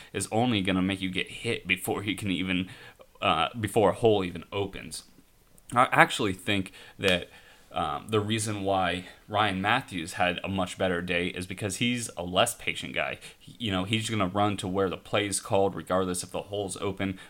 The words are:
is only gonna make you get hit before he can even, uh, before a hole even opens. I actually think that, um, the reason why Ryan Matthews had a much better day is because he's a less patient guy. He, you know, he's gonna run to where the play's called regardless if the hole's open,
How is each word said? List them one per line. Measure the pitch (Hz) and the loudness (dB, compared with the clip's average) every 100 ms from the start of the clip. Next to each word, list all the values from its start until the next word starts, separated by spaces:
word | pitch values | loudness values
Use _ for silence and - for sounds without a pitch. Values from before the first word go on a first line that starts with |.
| - | -8
is | 101 98 | -6 -2
only | 110 123 107 | 2 2 2
gonna | 95 92 | 2 2
make | 92 98 | 2 0
you | 92 | -2
get | 90 - | -2 -4
hit | - 117 113 87 | -4 -4 -2 0
before | - - 90 | 0 0 -2
he | 104 | -2
can | 90 104 | -2 -2
even, | 90 95 90 92 - - - - - | -2 0 0 -2 -8 -18 -20 -20 -2
uh, | 101 80 80 120 | 0 2 0 -2
before | 104 120 98 | -2 4 4
a | |
hole | - 117 101 | 6 4 4
even | 90 82 - | 2 -6 -6
opens. | 101 98 - 60 - - - _ _ _ - - | -4 -4 -6 -12 -14 -14 -20 _ _ _ -20 -2
I | 120 131 | 2 4
actually | 135 165 - 107 | 6 4 4 -2
think | 92 - 101 95 - - - | -2 0 0 0 -8 -20 0
that, | 98 87 - - - - - | 4 4 0 -14 -20 -20 -10
um, | - 80 73 - | -4 -2 -4 -2
the | 107 | 0
reason | 104 113 110 104 | 0 -2 -2 -4
why | 95 95 90 90 90 - - | 0 2 2 -2 -6 -16 -2
Ryan | 104 104 95 | 2 2 2
Matthews | 101 123 - 90 80 | 2 2 0 -8 -6
had | - 90 90 | 0 0 0
a | 90 | -2
much | 95 92 - | -2 -2 0
better | 92 87 | 0 0
day | 90 87 87 | 0 0 0
is | - 90 | -4 -8
because | 95 107 - | -6 -6 -2
he's | 120 123 110 - | 0 -2 -4 -8
a | |
less | 87 90 - | 0 2 2
patient | - - 78 76 | 0 -6 -6 -6
guy. | 82 69 - - - | -4 -4 -6 -12 -20
He, | - - | -20 -6
you | 113 | -2
know, | 92 | 0
he's | 95 110 110 | 0 0 0
gonna | 110 92 | 0 0
run | 101 104 95 | 2 2 2
to | 95 | -2
where | 95 95 | 0 0
the | 80 | 0
play's | - 107 101 95 | -2 0 0 -2
called | - 101 98 | 0 2 2
regardless | 87 80 92 92 90 | 0 0 0 2 -2
if | 90 | -4
the | 90 | -8
hole's | 85 104 95 - | -6 -4 -6 -4
open, | 101 95 98 95 - | -4 -2 -2 -4 -10